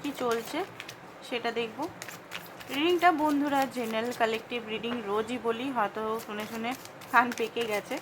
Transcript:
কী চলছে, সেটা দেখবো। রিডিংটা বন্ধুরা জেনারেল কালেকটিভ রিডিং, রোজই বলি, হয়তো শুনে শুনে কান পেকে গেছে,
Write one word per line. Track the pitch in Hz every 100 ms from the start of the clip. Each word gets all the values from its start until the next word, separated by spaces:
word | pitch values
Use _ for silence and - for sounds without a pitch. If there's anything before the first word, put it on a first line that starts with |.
কী | 285 269
চলছে, | 247 226 226 294 381 - - - - - -
সেটা | 240 233
দেখবো। | 226 233 220 320 - - - - - - - - 269
রিডিংটা | 320 359 339
বন্ধুরা | 320 302 285 294 277 269
জেনারেল | 254 226 220 233 247
কালেকটিভ | 233 226 - 240 220
রিডিং, | 220 226 240 202
রোজই | 208 220 254
বলি, | 226 226 269
হয়তো | 247 202 208 220 220 -
শুনে | 208 214
শুনে | 226 226 262 - - -
কান | 240 247 -
পেকে | 233 - 233
গেছে, | 208 196 277